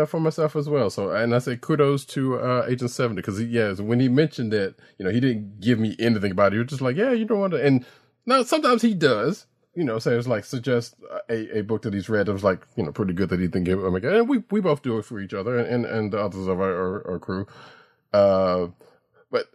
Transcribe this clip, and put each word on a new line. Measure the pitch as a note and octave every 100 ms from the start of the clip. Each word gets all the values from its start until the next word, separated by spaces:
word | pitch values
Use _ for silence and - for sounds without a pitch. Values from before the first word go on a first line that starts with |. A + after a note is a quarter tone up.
uh, | D3+
for | E3
myself | D#3+ D#3 D3+ D#3
as | D3
well. | D3 G2+
So, | - G2
and | G2 A#2
I | A#2+
say | B2+ B2
kudos | - D3 C#3+ C#3 -
to, | C#3+ C3 B2
uh, | B2+ B2+ A#2
Agent | B2+ A#2+
seventy, | - B2 F#2
'cause | A2 G2
he, |
yes, | A#2 A#2 G#2+ F#2+
when | G#2 A#2+
he | C3
mentioned | B2+ D#3 - A#2
it, | G#2+ F#2+ - - -
you |
know, | F#2+
he | A#2
didn't | C3 A2+ G2+ G#2
give | G2+ A2
me | A2 F#2
anything | A#2 A2 G2+
about | F2+ G2
it. | G#2
He |
was | A#2+
just | C3+
like, | C3 C#3+
"Yeah, | C4
you | A#3+ A3
don't | G#3
want | G3
to," | D#3
and | C#3+ C3 - - _ _
now | - C4
sometimes | B3 D#4+ D4 A#3+
he | A#3+
does, | F#3+ D3+ G#2+ B2 G#3 - _ _
you | E3+
know, | D3 A2
so | D3+ A#2+
it's | A#2+
like, | G#2+
suggest | - C3 B2 A#2+ A#2+ - - G2+ -
a, | A2+ A2 G#2+
a |
book | G2+ A2
that | A#2
he's | G2+ F#2+
read | G#2+ G2
that |
was, | F#2+
like, | G2 F2+ - -
you |
know, | E2
pretty | - G2
good | F2 F2+
that | F2+
he | F2+
didn't | F#2+
give | F2+ F#2+
him. | F#2+
And | F#2 A#2+ G#3+ A#3
we, | C4 -
we | G#3
both | F#3 C#3+
do | B2+ A2+
it |
for | G#2 G#2+
each | G2
other | G2+ G#2 B2
and, | A#2
and, | A#2+
and | A#2+ A2+ G#2+
the | G#2
others | G#2 F#2+ F#2
of | F#2
our, | F#2+
our, | F2+ F#2 G2 -
our | F2
crew. | - F#2+ G2 - - - _ _ _
Uh, | G#2 G2+ F#2+ F#2 F2+ F2 - _ _ _ _ _
but | A#2+ -